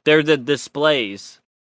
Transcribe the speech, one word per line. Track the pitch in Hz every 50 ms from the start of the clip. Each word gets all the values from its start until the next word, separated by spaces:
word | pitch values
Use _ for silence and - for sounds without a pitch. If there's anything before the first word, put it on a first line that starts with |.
| _
they're | 151 151 156 151
the | 151 151 139
displays. | 120 127 147 123 - - - 143 147 156 151 135 113 98 98 98 - - - _ _ _ _ _ _